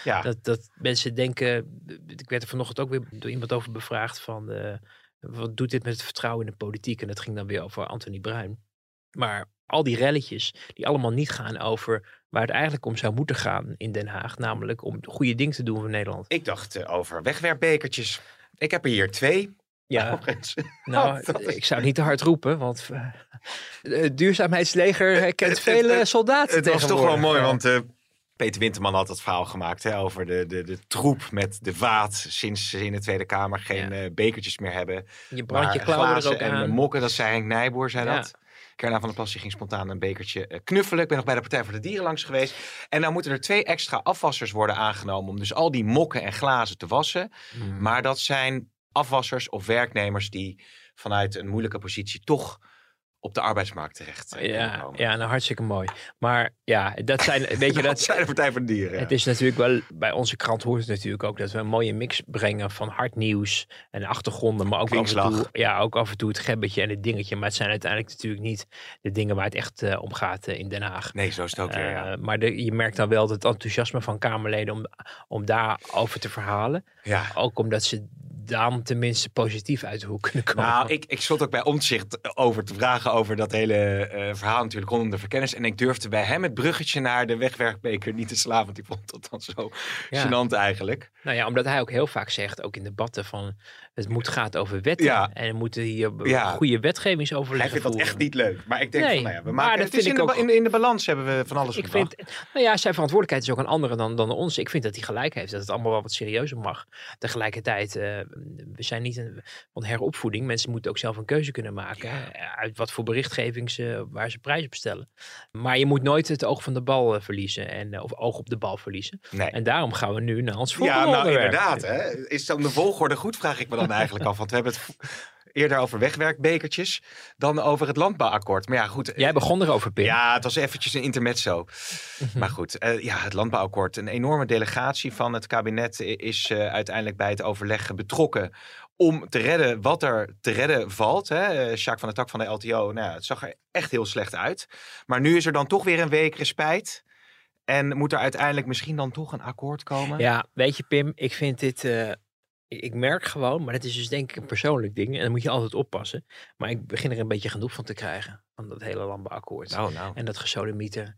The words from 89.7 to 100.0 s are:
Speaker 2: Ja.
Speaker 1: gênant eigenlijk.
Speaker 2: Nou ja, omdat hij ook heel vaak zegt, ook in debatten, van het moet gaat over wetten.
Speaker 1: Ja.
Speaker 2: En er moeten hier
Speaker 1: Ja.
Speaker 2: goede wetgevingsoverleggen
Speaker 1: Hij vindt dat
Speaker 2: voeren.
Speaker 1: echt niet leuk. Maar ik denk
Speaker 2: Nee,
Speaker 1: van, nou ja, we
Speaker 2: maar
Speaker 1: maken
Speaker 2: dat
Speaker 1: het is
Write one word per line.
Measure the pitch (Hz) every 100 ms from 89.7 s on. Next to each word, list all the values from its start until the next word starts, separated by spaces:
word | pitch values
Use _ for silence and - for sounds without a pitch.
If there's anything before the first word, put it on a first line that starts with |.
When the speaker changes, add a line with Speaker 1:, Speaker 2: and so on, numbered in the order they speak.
| - - - -
Speaker 2:
Ja. | 135 127
Speaker 1:
gênant | 123 120
eigenlijk. | 107 101 101 98 143 - _
Speaker 2:
Nou | 139 120
ja, | 113
omdat | 120 131
hij | 139
ook | 120
heel | 123 143
vaak | - 104
zegt, | - 101 -
ook | - 101
in |
debatten, | 101 101 113 110 101
van | 104 101 101 - - -
het | - 104
moet | 117 117
gaat | - 110 -
over | 101 98
wetten. | 101 175 151
Speaker 1:
Ja. | 113 95
Speaker 2:
En | - 113
er | 113
moeten | 117 117
hier | 117 110 110 104
Speaker 1:
Ja. | 104 131 104
Speaker 2:
goede | 87 151 120
wetgevingsoverleggen | 131 175 202 170 147 143 135 131 123
Speaker 1:
Hij | 139
vindt |
dat | 123
Speaker 2:
voeren. | 113 -
Speaker 1:
echt | 104
niet | 147
leuk. | 131 120 - 107
Maar | 123
ik | 139
denk | 156 302
Speaker 2:
Nee, | 175
Speaker 1:
van, |
nou | 117 85
ja, |
we | -
Speaker 2:
maar | 131 233
Speaker 1:
maken | 220
Speaker 2:
dat | 196
Speaker 1:
het |
is | 269